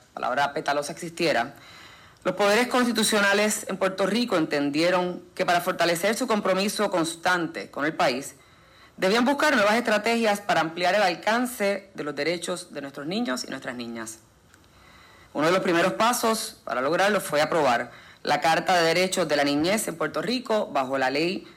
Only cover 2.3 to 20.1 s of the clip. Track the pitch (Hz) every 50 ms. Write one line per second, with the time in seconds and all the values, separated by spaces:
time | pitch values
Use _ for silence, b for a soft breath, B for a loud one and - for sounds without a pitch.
2.3 | 180 185 202 202 208 226 247 240 - 254 247 240 220 220 214 - 220 208 202 202
3.3 | 202 208 208 214 214 - - - 196 185 190 190 190 - 196 185 202 240 247 240
4.3 | 190 170 156 156 156 143 143 143 139 151 165 180 185 185 180 180 175 - - -
5.3 | - - 180 185 175 175 170 185 175 - 170 165 170 165 196 202 226 - 254 233
6.3 | 226 208 - 190 185 185 202 214 208 - 208 190 190 175 160 165 - - - 180
7.3 | 180 175 165 156 - 101 101 - - 135 143 156 160 - 180 151 120 131 143 -
8.3 | - - B B B B B B B B B B B B - 185 214 240 247 262
9.3 | 277 277 311 302 269 226 202 208 214 240 233 240 214 208 208 233 233 233 226 214
10.3 | 202 202 - - 175 165 160 160 160 175 180 175 185 214 208 180 170 160 - 208
11.3 | 220 240 254 247 - - 202 196 202 196 - - - - 143 147 143 143 143 160
12.3 | 175 175 170 185 180 170 - - - 147 139 139 - 151 139 160 190 226 247 -
13.3 | - - - - 135 131 131 135 120 123 120 117 117 117 113 110 - - - -
14.3 | _ _ _ _ B B B B B B B B B B B B B B B B
15.3 | B 143 147 165 185 190 - 190 170 170 175 185 - - 220 240 240 - - 226
16.3 | 226 214 - - - - - - 120 123 131 143 170 175 190 208 208 190 185 -
17.3 | 151 147 156 151 170 165 147 127 120 117 123 123 B B B B B B B -
18.3 | 147 143 - 165 165 170 165 - 185 175 165 160 165 180 185 185 175 185 170 151
19.3 | 151 147 143 143 143 147 156 180 208 220 - - 165 - 160 151